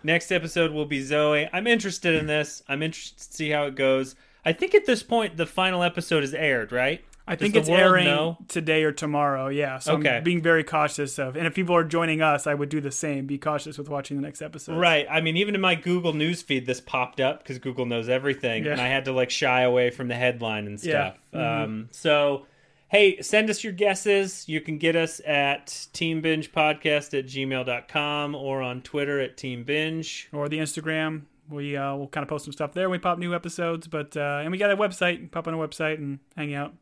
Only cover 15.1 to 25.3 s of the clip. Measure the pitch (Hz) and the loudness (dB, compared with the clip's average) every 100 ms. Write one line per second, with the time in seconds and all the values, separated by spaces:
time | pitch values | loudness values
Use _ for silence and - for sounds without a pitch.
15.1 | 160 160 170 208 202 185 170 180 180 170 | 0 2 0 0 2 2 0 0 0 0
16.1 | 151 156 175 - 135 123 127 - 127 123 | 0 -2 -2 -2 -2 0 -6 -4 -4 -4
17.1 | - 131 151 - 127 135 127 120 117 113 | 0 -2 -2 -10 -8 -8 -4 -2 -2 0
18.1 | 127 139 135 123 113 151 147 123 135 131 | 0 0 -2 -2 -2 -2 -2 0 0 0
19.1 | 131 127 - 135 127 127 123 123 123 123 | 0 0 0 2 4 4 4 2 0 -6
20.1 | 120 127 117 113 107 104 104 170 147 95 | 0 0 0 -4 -4 -6 -8 -2 0 -2
21.1 | - _ 135 120 113 110 110 117 - 160 | -6 _ -4 -2 -2 -2 -6 -10 -4 2
22.1 | 147 143 139 - _ _ _ _ 202 196 | 4 4 0 -8 _ _ _ _ 6 6
23.1 | 190 - 214 220 208 220 180 202 185 214 | 4 2 2 2 -2 -4 2 2 2 2
24.1 | 196 190 - - 156 151 151 165 165 165 | 2 2 -6 -6 -6 -4 0 2 2 0
25.1 | - 151 | -4 0